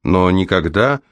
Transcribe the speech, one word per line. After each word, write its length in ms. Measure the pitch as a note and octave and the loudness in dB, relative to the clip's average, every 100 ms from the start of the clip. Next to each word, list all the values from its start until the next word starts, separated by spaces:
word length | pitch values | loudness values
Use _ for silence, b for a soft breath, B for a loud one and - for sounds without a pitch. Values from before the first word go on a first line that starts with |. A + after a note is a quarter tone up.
но 280 | - F#2 F2+ | -2 2 2
никогда 720 | F#2+ F#2 F#2 D#2+ F#2 B2+ C#3+ b | 0 0 -2 -2 0 0 -2 b